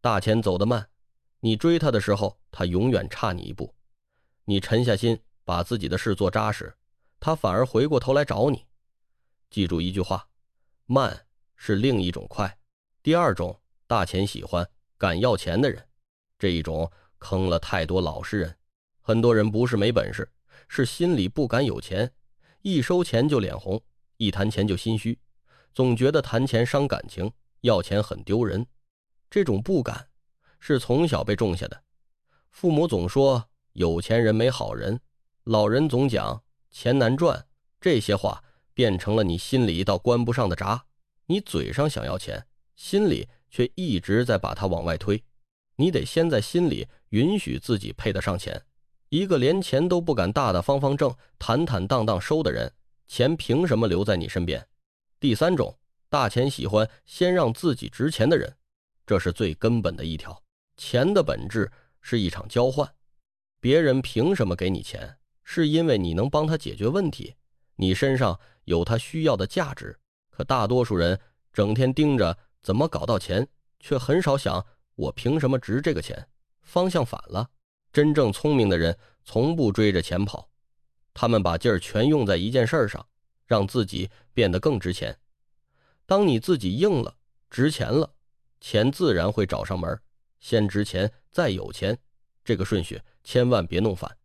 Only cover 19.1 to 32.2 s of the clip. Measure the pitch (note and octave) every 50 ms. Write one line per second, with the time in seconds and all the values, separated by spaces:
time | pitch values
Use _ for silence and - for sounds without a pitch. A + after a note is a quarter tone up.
19.1 | A2 A2+ A2+ A#2+ A#2 A2 G#2 A2 G#2 A2 B2 B2 B2 G#2 G2+ A2+ A#2 - - G1+
20.1 | - - - - _ _ _ _ - - - _ - - C3 - - - E3+ F3+
21.1 | F3 B2 F#2 G2+ - D3+ C#3+ A#2 A2+ A#2+ A2+ A2+ - - - - F#2 F#2+ A#2 B2+
22.1 | _ _ _ _ _ _ _ _ _ _ _ G3 F#3 D3+ B2 - F3+ F3+ F3 -
23.1 | - A2+ C3 D3+ D3 A#2+ G2 - - - - F#2+ F#2+ A2+ _ _ _ _ _ _
24.1 | _ _ A2+ G2+ - G2 G2 G#2+ - - G2+ G#2+ F#2 F2 - A2 A2+ G#2+ - A2+
25.1 | A#2 _ _ _ _ _ _ _ _ _ _ _ _ - C3 B2+ A#2+ A2 B2+ C3+
26.1 | - D3+ - - - A2+ C3+ C3+ - A2+ A#2+ A#2+ - C#3 C#3+ C3+ - - - -
27.1 | - - F2+ A2 - _ _ _ _ _ - A#2+ A2 F2+ E2+ - G2 G#2 G#2 -
28.1 | - - G2 - G2 A#2 A#2+ G2 F#2 G2 B2 - _ _ _ _ _ _ _ _
29.1 | _ _ _ _ - G#3 G3 - G3+ G3 - - G3 D#3 A#2+ - A2+ - - _
30.1 | _ _ _ _ _ _ _ _ _ _ - - D3 B2+ - - B2 C#3+ E3+ D#3+
31.1 | B2+ D#2 C2+ - G#2 G2 A#2 G2+ E2+ E2 - - - - _ _ _ _ _ _
32.1 | _ _